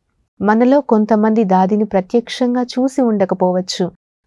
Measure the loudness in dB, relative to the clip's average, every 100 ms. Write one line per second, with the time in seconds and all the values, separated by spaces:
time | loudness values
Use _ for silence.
0 | _ _ _ -6 0 2 4 2 2 0
1 | 2 2 2 0 2 2 2 0 -2 -2
2 | -2 -4 -4 -4 -2 -2 -4 -2 -2 0
3 | -2 0 -2 -2 -2 -2 -4 -6 -6 -8
4 | _ _